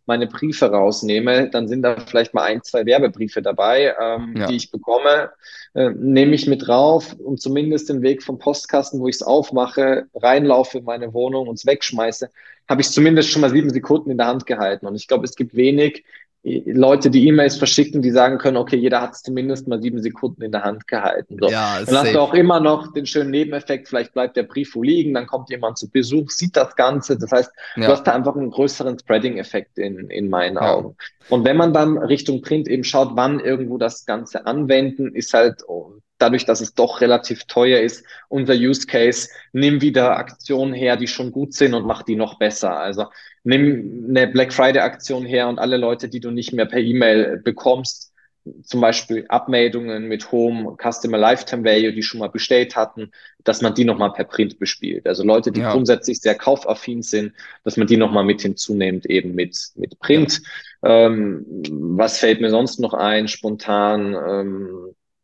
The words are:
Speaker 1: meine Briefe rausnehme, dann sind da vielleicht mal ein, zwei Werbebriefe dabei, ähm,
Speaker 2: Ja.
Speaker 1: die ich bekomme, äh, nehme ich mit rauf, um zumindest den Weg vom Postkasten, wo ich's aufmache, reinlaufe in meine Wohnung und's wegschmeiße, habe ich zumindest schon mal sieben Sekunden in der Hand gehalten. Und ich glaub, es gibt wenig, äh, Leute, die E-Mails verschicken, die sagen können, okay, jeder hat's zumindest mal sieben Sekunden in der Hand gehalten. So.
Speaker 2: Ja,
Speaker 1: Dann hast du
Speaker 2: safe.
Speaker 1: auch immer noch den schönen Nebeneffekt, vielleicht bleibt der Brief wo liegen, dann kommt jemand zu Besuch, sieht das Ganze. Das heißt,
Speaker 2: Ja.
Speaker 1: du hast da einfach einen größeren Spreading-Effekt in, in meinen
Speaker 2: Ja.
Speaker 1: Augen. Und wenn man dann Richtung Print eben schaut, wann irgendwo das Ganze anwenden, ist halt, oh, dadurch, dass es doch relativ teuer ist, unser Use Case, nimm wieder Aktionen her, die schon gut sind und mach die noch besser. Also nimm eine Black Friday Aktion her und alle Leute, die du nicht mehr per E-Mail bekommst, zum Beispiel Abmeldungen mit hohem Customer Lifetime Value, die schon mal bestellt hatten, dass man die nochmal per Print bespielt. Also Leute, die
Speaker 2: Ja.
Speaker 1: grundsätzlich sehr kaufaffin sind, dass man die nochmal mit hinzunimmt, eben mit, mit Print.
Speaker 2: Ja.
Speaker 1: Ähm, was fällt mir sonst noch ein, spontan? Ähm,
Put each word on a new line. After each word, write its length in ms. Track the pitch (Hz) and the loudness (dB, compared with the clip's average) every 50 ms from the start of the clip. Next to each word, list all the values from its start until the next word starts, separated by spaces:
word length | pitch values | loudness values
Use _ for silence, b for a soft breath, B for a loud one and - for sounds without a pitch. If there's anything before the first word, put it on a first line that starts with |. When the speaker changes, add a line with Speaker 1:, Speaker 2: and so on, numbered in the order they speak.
| _ | _
Speaker 1:
meine 200 | - 120 120 120 113 | -4 -2 -2 -2 -4
Briefe 420 | - - 151 156 151 - 143 110 | -6 -6 -6 -6 0 0 2 2
rausnehme, 800 | 101 101 98 101 107 - 113 107 107 107 117 123 123 127 135 127 | 4 2 2 2 0 -2 -4 -2 -2 0 0 2 2 2 0 0
dann 180 | - 120 113 107 | -2 -4 -4 -4
sind 140 | 123 131 | -4 -2
da 140 | 123 123 117 110 | 0 0 -2 -2
vielleicht 340 | 117 - - 117 117 - - | -8 -2 0 0 0 0 -2
mal 100 | 95 78 | -2 -2
ein, 180 | 98 110 120 | -2 -2 -4
zwei 240 | - - - 120 107 | -6 -4 -4 -2 2
Werbebriefe 560 | 117 123 139 139 113 92 107 110 104 - 107 | 2 4 4 4 0 -2 -4 -8 -6 -6 -4
dabei, 520 | 92 104 92 98 98 110 123 135 143 131 - - | -4 -4 -2 0 0 2 2 2 2 2 0 -2
ähm, 380 | 113 113 117 117 120 117 113 110 | -4 -4 -4 -6 -8 -8 -6 -4
Speaker 2:
Ja. 100 | 101 131 | -4 -2
Speaker 1:
die 80 | 123 | -4
ich 140 | 117 - - | -4 -6 -8
bekomme, 600 | - 104 - - 117 127 143 143 147 151 147 - - B B B B B B B _ | -12 -10 -2 0 0 2 4 4 2 2 0 -4 -10 B B B B B B B _
äh, 160 | - 131 120 | -2 0 0
nehme 440 | 107 - 127 135 135 131 139 147 151 | 0 -2 0 2 4 6 6 6 4
ich 120 | 135 135 | 2 2
mit 220 | 143 135 135 - 120 | 0 -2 -2 0 2
rauf, 480 | 120 127 143 151 160 160 156 - - - | 4 4 6 4 4 2 0 -4 -14 -16
um 180 | - 135 139 | -10 -8 -8
zumindest 520 | 127 - 131 135 143 147 156 156 147 151 - | -6 -6 -4 -2 -2 0 0 -2 -2 -2 -4
den 140 | 143 131 | -4 0
Weg 200 | 123 131 139 135 | 0 0 0 0
vom 160 | - - 131 127 | -4 -10 -12 -4
Postkasten, 640 | - 143 147 - - - - 139 139 - - 135 | -2 -2 -2 -2 -6 -2 -2 -2 -2 -2 -6 -4
wo 80 | 127 127 | -4 -4
ich's 140 | 123 - | -4 -4
aufmache, 840 | - - 131 151 143 - 131 127 123 123 - 139 135 135 131 123 - - _ | 0 2 2 2 2 0 -2 -2 -2 -2 -2 0 0 2 0 0 -2 -8 _
reinlaufe 640 | - - 123 131 143 147 139 127 127 127 - - 127 | 0 2 2 4 4 4 4 4 4 2 0 -4 -10
in 60 | 120 | -8
meine 280 | 120 117 120 120 117 | -8 -8 -8 -8 -8
Wohnung 360 | 113 120 123 131 135 135 131 117 | -4 -4 -2 -2 -2 -4 -6 -6
und's 180 | 113 104 - | -10 -4 0
wegschmeiße, 640 | 135 139 - - - 127 113 113 113 110 - 131 - B B B B B B B - | 0 0 0 -2 -6 -4 -2 -2 -2 -2 -6 -10 -14 B B B B B B B -2
habe 120 | 135 131 | 0 0
ich 100 | 139 - | 0 0
zumindest 400 | - - 151 160 165 156 147 156 | 2 4 6 6 6 6 4 2
schon 120 | - 156 | 2 2
mal 80 | 147 131 | 2 4
sieben 200 | 123 151 156 143 | 4 2 2 2
Sekunden 400 | 123 131 - - 147 160 151 139 | -2 -2 0 0 0 0 0 -4
in 80 | 131 120 | -2 -2
der 80 | 117 | 0
Hand 200 | 120 127 135 - | 0 -2 -4 -4
gehalten. 400 | - 123 107 104 98 101 98 - | -6 -4 -2 -2 -2 -2 -4 -6
Und 80 | 101 104 | -10 -10
ich 120 | 104 - - | -10 -4 -2
glaub, 140 | 131 123 135 | -2 -2 -2
es 120 | 123 - | -6 -6
gibt 180 | - 127 117 - | -6 -8 -4 0
wenig, 500 | 120 127 135 143 143 147 147 - - B B B B B B _ _ _ | 2 2 4 4 4 2 0 0 -6 B B B B B B _ _ _
äh, 180 | - - - - | -6 -6 -4 -6
Leute, 440 | - - 127 131 135 143 139 135 131 | -2 2 4 6 6 6 6 4 4
die 160 | 123 131 120 156 | 6 6 6 6
E-Mails 280 | 151 151 143 139 135 | 6 6 4 4 2
verschicken, 460 | - 143 - - - 147 151 156 147 | 0 0 0 2 2 2 2 0 0
die 80 | 127 127 | 0 2
sagen 280 | 120 127 123 131 135 123 | 4 4 4 4 2 0
können, 180 | - 135 131 | 0 0 0
okay, 200 | 123 120 - 139 | 0 0 0 0
jeder 240 | 123 120 127 127 120 | 0 2 2 2 0
hat's 220 | 123 123 - - | -2 -4 -10 -12
zumindest 460 | - 131 127 127 131 135 135 135 135 131 | -10 -8 -6 -4 -4 -4 -6 -6 -4 -6
mal 120 | 120 110 | -6 -4
sieben 220 | 113 123 117 117 | -4 -4 -4 -4
Sekunden 400 | 110 117 117 - - 123 - - | -6 -6 -6 -6 -6 -8 -6 -8
in 100 | 113 110 | -8 -6
der 120 | 107 104 101 | -6 -4 -4
Hand 220 | 101 107 110 - - | -4 -6 -6 -8 -6
gehalten. 500 | 123 110 98 92 - - - - 104 90 | -6 -2 -2 -2 -2 -4 -6 -8 -4 -2
So. 140 | 101 - 110 | 0 0 0
Speaker 2:
Ja, 300 | 110 110 104 101 95 107 | 0 -2 -2 -4 -4 -2
Speaker 1:
Dann 120 | 104 131 | 0 2
hast 180 | 139 143 113 110 | 2 2 4 4
du 40 | - | 2
Speaker 2:
safe. 20 | |
Speaker 1:
auch 140 | 143 - 165 | 2 4 4
immer 260 | 175 175 175 175 165 | 4 4 6 4 4
noch 320 | 156 151 151 151 151 - | 4 2 2 0 -2 -8
den 140 | - 147 143 | -8 -8 -8
schönen 240 | 127 - 151 143 139 | -4 -4 -4 -2 0
Nebeneffekt, 580 | 135 147 156 151 147 143 - - 139 131 135 - | -2 -2 -2 -2 -4 -8 -6 -6 -6 -6 -6 -6
vielleicht 240 | 135 120 117 - | -4 -4 -4 -4
bleibt 240 | _ 131 127 123 - | _ -4 -4 -2 -2
der 80 | 123 107 | -4 -6
Brief 300 | - - 139 143 - - | -4 -6 -6 -6 -6 -6
wo 80 | 117 | -2
liegen, 320 | 117 143 165 175 151 151 139 | 0 2 2 2 2 0 -2
dann 120 | 120 123 | -4 -4
kommt 240 | 120 - 127 127 - | -4 -8 -8 -8 -10
jemand 280 | 127 123 117 113 113 - | -8 -6 -6 -6 -6 -8
zu 120 | 113 107 | -14 -2
Besuch, 400 | - 135 123 117 139 156 147 135 | -2 -2 0 0 0 -2 -2 -2
sieht 260 | - - 170 180 - | -6 -4 -4 0 2
das 180 | 147 131 - - | 0 0 2 2
Ganze. 420 | - 131 127 139 143 - - 135 113 | 0 2 2 2 -2 -2 -2 -4 -4
Das 120 | 113 110 | -2 0
heißt, 180 | 131 123 123 - B B B B B | 0 0 0 0 B B B B B
Speaker 2:
Ja. 100 | 113 113 | 0 2
Speaker 1:
du 80 | 113 | 4
hast 120 | 110 - - | 2 4 2
da 80 | 127 117 | 0 0
einfach 200 | 127 127 139 139 | 2 0 -2 -2
einen 140 | 143 135 120 | -2 -6 -4
größeren 480 | - - 139 139 - - 131 131 123 120 | 0 0 0 0 0 -4 -6 -6 -6 -8
Spreading-Effekt 800 | - - 110 110 110 127 117 95 101 - - 101 95 - _ - | -2 0 0 0 2 -2 -4 -6 -8 -6 -6 -8 -8 -8 _ -8
in, 320 | 98 101 95 92 101 95 | -8 -8 -8 -10 -12 -10
in 180 | 90 95 104 95 | -8 -6 -4 -2
meinen 300 | 95 90 87 90 95 78 | -2 0 -2 -2 -2 0
Speaker 2:
Ja. 180 | 71 - - | 0 2 0
Speaker 1:
Augen. 200 | - - - - B B B B _ _ - | 0 -2 -6 -14 B B B B _ _ -2
Und 160 | 127 123 113 | 0 2 2
wenn 120 | 131 139 | 4 4
man 160 | 160 170 170 | 4 4 4
dann 260 | 156 156 151 156 156 - | 4 4 2 2 2 0
Richtung 440 | - 117 143 139 143 - 135 127 | 0 0 0 0 0 -4 -4 -4
Print 260 | - - 160 156 151 - | -2 -2 -2 -2 0 -2
eben 160 | 120 131 123 | -2 -2 -2
schaut, 260 | - - 160 165 127 117 | 0 0 2 0 2 0
wann 260 | 117 127 135 147 143 | 0 0 0 0 -2
irgendwo 380 | - 120 135 131 131 117 123 117 | -2 -2 -2 -2 -4 -6 -4 -4
das 260 | 117 117 - - - | -4 -4 -4 -8 -6
Ganze 400 | - 107 113 113 - - - - | -6 -6 -6 -6 -8 -10 -8 -6
anwenden, 680 | 107 123 147 147 131 135 135 135 135 135 - 135 123 - | -4 -4 -2 0 2 2 2 2 0 -2 -4 -6 -6 -6
ist 200 | 120 120 - - | -8 -4 2 4
halt, 280 | 120 117 117 - - - - | 4 4 4 2 -2 -10 -12
oh, 260 | 87 87 76 85 101 107 _ _ _ _ | -12 -12 -12 -14 -20 -20 _ _ _ _
dadurch, 260 | 123 117 127 123 123 | 2 2 2 2 2
dass 140 | - 113 - | 0 0 0
es 140 | 113 - - | -2 -4 0
doch 260 | - 120 - - - | 0 2 2 2 2
relativ 440 | 123 120 120 117 - - 117 - - | 4 4 4 2 0 -6 -10 -10 -10
teuer 360 | - - 120 123 127 127 120 | -4 0 2 4 4 4 4
ist, 240 | 110 117 - - B B B B B B | 2 0 -2 -8 B B B B B B
unser 260 | 139 139 131 131 131 | -6 -4 0 2 2
Use 320 | 120 123 131 123 131 - | 4 4 2 0 0 -2
Case, 420 | - - 120 117 120 123 - - B B B B B | -2 0 2 2 2 2 0 -6 B B B B B
nimm 280 | - 127 139 147 147 139 | -2 0 2 2 2 2
wieder 360 | 143 147 120 131 123 127 - | 2 2 2 4 2 2 2
Aktionen 560 | - 127 - - _ - - 139 131 135 135 | 0 -4 -8 -14 _ -6 -4 -2 -2 -2 -2
her, 240 | 127 123 127 123 123 | -4 -2 0 0 0
die 120 | 113 123 120 | 0 -2 -6
schon 240 | - - 127 127 | -6 -8 -8 -8
gut 200 | 123 135 143 139 | -6 -6 -6 -6
sind 220 | - - 143 131 120 | 2 2 2 4 4
und 100 | 117 101 | 0 -2
mach 160 | 113 110 - - | -4 -6 -6 -4
die 120 | - 110 | -4 -2
noch 220 | 107 110 107 - - | -2 -2 -4 -2 -2
besser. 400 | 107 107 107 - 107 95 87 76 | -2 -2 -2 -2 -4 -4 -4 -4
Also 280 | 85 98 98 101 107 B B B B B B B _ | -6 -6 -6 -6 -8 B B B B B B B _
nimm 600 | 120 131 135 143 147 143 117 101 98 113 123 113 123 | 2 2 4 4 2 2 0 -6 -10 -12 -10 -6 0
eine 200 | 131 131 127 - | 2 2 2 2
Black 240 | - 127 127 127 | 2 2 0 2
Friday 280 | - - 127 131 127 120 | 2 2 4 4 4 2
Aktion 420 | - 120 - - - - 135 127 127 | 0 0 -4 -8 -8 -8 -6 -6 -6
her 220 | 120 127 123 123 120 | -2 -2 0 0 0
und 100 | 120 - | -2 -4
alle 180 | 117 123 127 | -2 -2 0
Leute, 320 | 123 120 117 120 120 - 117 | 0 0 -2 -2 -4 -6 -10
die 120 | 127 120 | -10 -10
du 100 | 120 120 | -8 -6
nicht 220 | 117 120 117 - | -6 -6 -6 -6
mehr 140 | 131 117 110 | -2 -2 -2
per 120 | 110 - 127 | 0 0 -2
E-Mail 600 | 113 117 120 127 123 110 107 107 107 69 80 90 | 0 0 2 4 4 4 6 4 2 0 -2 -4
bekommst, 720 | - 120 117 - - 135 127 131 131 - - - - _ _ _ _ _ _ _ _ - - - | -4 -4 -6 0 2 2 2 2 -2 -8 -12 -12 -18 _ _ _ _ _ _ _ _ -20 -20 -20
zum 180 | - - - 123 | -12 -6 -2 2
Beispiel 440 | 117 113 113 - - - 113 110 - - | 2 2 2 0 -4 -4 -6 -6 -4 -2
Abmeldungen 800 | 113 123 - 131 127 120 120 117 113 120 120 117 110 107 110 | -2 -2 0 0 0 2 2 0 0 -4 -8 -8 -8 -8 -6
mit 240 | 110 110 107 - - | -8 -8 -8 -6 -4
hohem 460 | - 117 117 117 117 113 110 - - - | -2 0 0 0 -2 -4 -6 -10 -10 -6
Customer 380 | - 117 117 - - 123 113 107 | -6 -6 -6 -4 -6 -2 0 2
Lifetime 460 | 107 113 127 127 - - 131 120 110 | 4 4 4 2 -2 -8 -8 -2 2
Value, 280 | 113 107 110 110 110 | 2 2 4 2 0
die 100 | 110 110 107 | -2 -4 -8
schon 160 | - - 113 | -8 -8 -8
mal 80 | 107 98 | -8 -8
bestellt 480 | - 110 - - 131 123 123 123 - | -6 -8 -2 2 2 2 2 0 -2
hatten, 340 | 117 110 - - 113 107 95 b b b b b b | -2 -4 -2 -4 -12 -16 -16 b b b b b b
dass 180 | _ - 107 - | _ -2 0 0
man 140 | 123 110 - | -2 -2 2
die 100 | - 123 | 2 2
nochmal 280 | 117 104 92 107 101 | 2 2 2 0 -2
per 120 | - - 104 | 0 -4 -8
Print 360 | - - - 107 107 - _ | -6 -2 -2 -2 -2 -2 _
bespielt. 460 | 98 - - - - - 87 - - | -8 -8 -8 -8 -8 -8 -8 -4 -4
Also 180 | - 92 92 98 | -4 -2 0 2
Leute, 260 | 104 107 113 113 120 | 4 4 4 2 0
die 120 | 104 113 | -2 -2
Speaker 2:
Ja. 40 | 120 | -2
Speaker 1:
grundsätzlich 540 | 113 107 131 127 113 120 - - - 117 - | 0 0 0 2 2 2 2 0 -4 -6 -2
sehr 160 | - 110 104 | 0 -2 -2
kaufaffin 680 | - - 135 139 135 - - - - - 127 120 117 | 0 2 0 0 0 0 -4 -6 -6 -6 -10 -10 -10
sind, 300 | 110 - 107 107 104 104 B B B B B B _ | -6 -4 -4 -4 -4 -4 B B B B B B _
dass 120 | 110 - | -4 -2
man 120 | 113 110 107 | 0 2 4
die 80 | 117 | 4
nochmal 260 | 110 110 107 107 104 95 | 4 4 4 2 2 2
mit 180 | 101 104 104 | 2 0 0
hinzunimmt, 640 | - 98 95 - - - 107 101 95 92 92 90 - | -2 -6 -6 -6 -6 -4 -2 -2 0 -2 -2 -4 -2
eben 280 | - 92 92 85 90 90 | 0 0 0 0 -2 -4
mit, 220 | 90 87 90 - - - - _ | -4 -6 -6 -6 -12 -14 -14 _
mit 240 | - 92 - - _ | -10 -10 -10 -10 _
Print. 440 | - - 143 160 151 143 - - B B B B B B B B - | 0 2 4 4 4 2 -2 -6 B B B B B B B B 2
Speaker 2:
Ja. 220 | - 113 113 117 113 | 4 6 6 6 6
Speaker 1:
Ähm, 360 | 113 107 104 101 92 69 - - - 98 78 76 76 73 76 85 90 | 4 0 -2 -4 -4 -8 -10 -12 -12 -12 -10 -8 -8 -6 -4 -4 0
was 220 | 92 113 113 - - | 0 0 0 0 2
fällt 200 | - 110 110 110 | 2 2 2 2
mir 100 | 117 110 | 2 2
sonst 280 | 110 113 131 127 - - | 2 2 0 0 -2 -4
noch 160 | 120 110 - | -4 -4 -2
ein, 320 | - 98 104 107 107 110 | -2 0 0 0 0 -2
spontan? 880 | 107 - - - 107 107 107 - 110 104 104 104 104 107 104 101 101 101 | -4 -6 -6 -6 -6 -6 -6 -4 -2 0 2 2 2 0 0 -2 -4 -4
Ähm, 800 | 87 76 90 98 98 98 98 95 98 98 92 92 90 90 92 92 _ _ _ _ _ | -4 -4 -4 -4 -4 -4 -6 -8 -10 -10 -12 -12 -14 -16 -18 -20 _ _ _ _ _